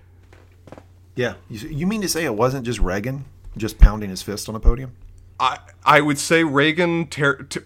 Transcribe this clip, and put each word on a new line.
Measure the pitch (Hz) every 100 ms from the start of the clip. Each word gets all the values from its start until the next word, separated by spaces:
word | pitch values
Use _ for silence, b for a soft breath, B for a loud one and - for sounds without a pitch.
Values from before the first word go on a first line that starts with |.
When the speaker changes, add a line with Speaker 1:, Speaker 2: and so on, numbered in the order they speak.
| b - - - - - - - - - - -
Speaker 1:
Yeah. | 120 95 -
You, | 113 110
you | 147 180
mean | 220
to | 180
say | 160
it | 160 104
wasn't | 127 131 117
just | 110
Reagan | 95 98 117 139 135 - - -
just | 107 -
pounding | 107 104 101
his | 92
fist | - 104 -
on | 110
a |
podium? | 113 120 131 - - - - -
Speaker 2:
I, | 127 147 - -
I | 139 151
would | 151 143
say | - 165 165
Reagan, | 135 156 160 175 170 165
tear, | - 143 139
t-, | 139 -